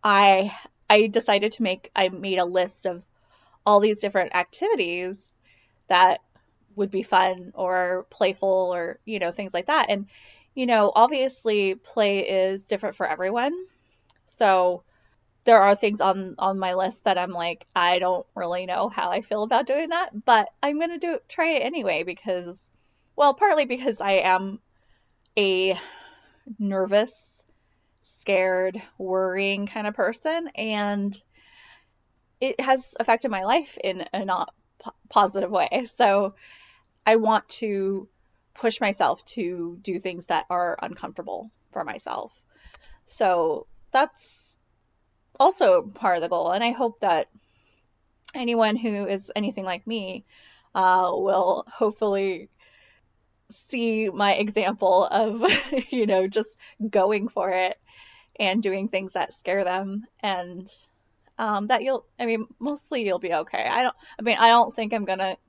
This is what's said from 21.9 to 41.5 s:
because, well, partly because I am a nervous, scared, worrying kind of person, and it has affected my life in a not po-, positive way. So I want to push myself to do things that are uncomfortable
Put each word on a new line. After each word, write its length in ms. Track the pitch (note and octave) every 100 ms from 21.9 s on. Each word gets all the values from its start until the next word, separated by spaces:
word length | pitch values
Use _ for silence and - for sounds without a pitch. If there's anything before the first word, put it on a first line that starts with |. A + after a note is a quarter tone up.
| D#3+
because, 560 | F3 F3 G#3+ F3+ F3 F#3 _ _ _ _ _ -
well, 180 | C#4+
partly 320 | C4+ G4+ D#4 C4+
because 360 | B3 B3+ G#3+
I 100 | G3+ G3
am 360 | F#3 F#3 G3 G3+ _ _ _ _ _ _ _ -
a 400 | G3 F#3 F#3 F3+ - - - _ _ _ - G#3+
nervous, 840 | G3+ F#3+ F#3 G3+ A#3 - _ _ _ _ _ _ _ _
scared, 800 | _ _ - G3 F#3 F#3 F#3 G3 - _
worrying 680 | F#3+ F#3 F#3+ F#3 G3 G3 G3+
kind 200 | A3+ G#3
of 80 | G#3
person, 540 | G3 A#3 D#4 E4 E4+ -
and 640 | A3 G#3+ G#3 G3+ G3+ G3 _ _ _ _ - - _ _ _ _ _ _
it 180 | C4 -
has 320 | C4 C4 - -
affected 320 | A#3 A#3 C4+
my 120 | G3+
life 340 | F#3+ C#4 C#4+ -
in 220 | - F#3 -
a 120 | G3 G3
not 280 | - E3 _ _ _
po-, 140 | - - _
positive 420 | - G3+ G3 F#3
way. 340 | G3 D#3+ G#3+ A#3+ _
So 400 | A#3 G3 G3 - - - - _ _ _ -
I 100 | A3+
want 320 | G#3+ G#3+ -
to 580 | - A3 G3 F#3+ G3 F#3+ _ _ _ _
push 280 | - A#3 A3
myself 420 | G#3+ G3 A3+ - -
to 520 | - F3 F3+ E3+ F3
do 180 | G3+ F#3
things 280 | F#3+ F3 -
that 180 | E3 -
are 280 | F3+ F3 -
uncomfortable 720 | - - - - E3 F#2 A3